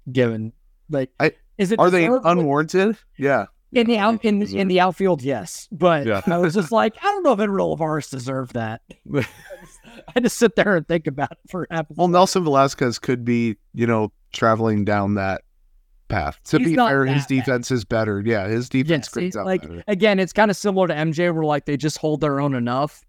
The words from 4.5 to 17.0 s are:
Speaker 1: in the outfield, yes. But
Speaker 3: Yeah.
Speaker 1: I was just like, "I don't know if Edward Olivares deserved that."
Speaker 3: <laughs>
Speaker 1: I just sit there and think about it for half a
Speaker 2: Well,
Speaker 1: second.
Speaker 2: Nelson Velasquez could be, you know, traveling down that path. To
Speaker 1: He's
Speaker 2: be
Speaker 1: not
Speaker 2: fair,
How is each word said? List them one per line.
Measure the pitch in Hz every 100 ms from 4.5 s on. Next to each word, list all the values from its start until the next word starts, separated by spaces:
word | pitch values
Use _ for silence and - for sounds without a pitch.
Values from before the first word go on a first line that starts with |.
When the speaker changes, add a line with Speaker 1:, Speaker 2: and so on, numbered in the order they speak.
| 196
Speaker 1:
in | 190
the | 180
outfield, | 185 170 190 160
yes. | 127 120 92 - -
But | 165 175 160 123
Speaker 3:
Yeah. | 98 185
Speaker 1:
I | 175
was | 175
just | 185 165
like, | 226 220 -
"I | 381
don't | 403
know | 330
if | 202
Edward | 208 190
Olivares | 170 151 160 151 -
deserved | 131 123 135 123
that." | 120 110 113 _ - -
Speaker 3:
<laughs> | 143 - - - - - - - - - 247
Speaker 1:
I |
just | 240 -
sit | 233 -
there | 190 180
and | -
think | 170 156
about | 135 139
it | - -
for | 180 151
half | 165 156
a |
Speaker 2:
Well, | 147 180
Speaker 1:
second. |
Speaker 2:
Nelson | 180 185 190
Velasquez | 160 135 135 - 127 113
could | - 123 120
be, | 120 117 107 _
you | - 117
know, | 113 107 - _
traveling | - 117 110 113 104 101
down | 104 98 104
that | 95 92 _ _ _ _ _ _ -
path. | 104 73 - -
To | 156
Speaker 1:
He's | 165
Speaker 2:
be | 160
Speaker 1:
not | -
Speaker 2:
fair, | 139